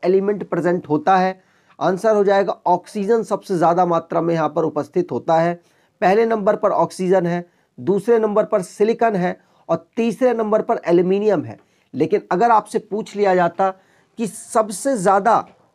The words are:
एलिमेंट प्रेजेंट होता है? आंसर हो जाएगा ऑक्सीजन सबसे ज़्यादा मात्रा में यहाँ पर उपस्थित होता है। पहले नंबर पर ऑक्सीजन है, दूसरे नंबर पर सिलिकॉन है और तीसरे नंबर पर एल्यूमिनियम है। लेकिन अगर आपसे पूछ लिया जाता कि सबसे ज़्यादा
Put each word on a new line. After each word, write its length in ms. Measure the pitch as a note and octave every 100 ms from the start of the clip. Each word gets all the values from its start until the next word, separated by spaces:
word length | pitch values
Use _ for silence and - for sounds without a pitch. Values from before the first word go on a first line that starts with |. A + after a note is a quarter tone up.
एलिमेंट 460 | F3 F#3+ G3 G3+ -
प्रेजेंट 400 | F3 E3+ F3 -
होता 280 | D3+ D3+ F#3+
है? 260 | F#3 F#3 _ _ _ -
आंसर 360 | D#3 F#3 A3 G#3
हो 80 |
जाएगा 380 | G3+ G3 G3+ - -
ऑक्सीजन 580 | F3+ - G#3+ G3 A#3
सबसे 340 | G3 A3 - F3+
ज़्यादा 280 | E3 F3 F3+
मात्रा 360 | E3 E3 E3+
में 120 | E3+
यहाँ 160 | E3 D3+
पर 140 | D#3+
उपस्थित 480 | D#3 D3+ C#3+ F#3 F3
होता 280 | C#3+ - E3
है। 220 | E3+ F3 _ _ _ -
पहले 240 | F#3 G#3 A3+
नंबर 300 | A3 G3 G#3
पर 140 | G3+
ऑक्सीजन 560 | - E3 - F#3 F#3 E3+
है, 240 | F3 F3 _ _ -
दूसरे 400 | B2+ G3 G#3+ A#3
नंबर 240 | A3 G#3
पर 180 | G#3+ G#3+
सिलिकॉन 540 | F3+ - G#3+ A#3 A3+ G3
है 240 | F3+ F#3 _ _ -
और 200 | E3 - -
तीसरे 380 | A#3 F#3+ B3+
नंबर 280 | A3+ G#3+ G#3+
पर 200 | G3+ A#3 -
एल्यूमिनियम 600 | F3 F3+ G3 G#3+ F3+ A#2
है। 140 | G#2 _ _ _
लेकिन 280 | B2+ D#3+ - -
अगर 200 | F3 A#3+
आपसे 280 | G#3+ - A3
पूछ 360 | - G3+ F#3 G3+
लिया 200 | G3+ F3+
जाता 360 | E3+ - F#3+ - _ _ _ -
कि 100 | G#3+
सबसे 680 | - - A#3 G#3+ G3 C#4 B3
ज़्यादा 500 | F#3 G3 G#3+ F3+ - _ _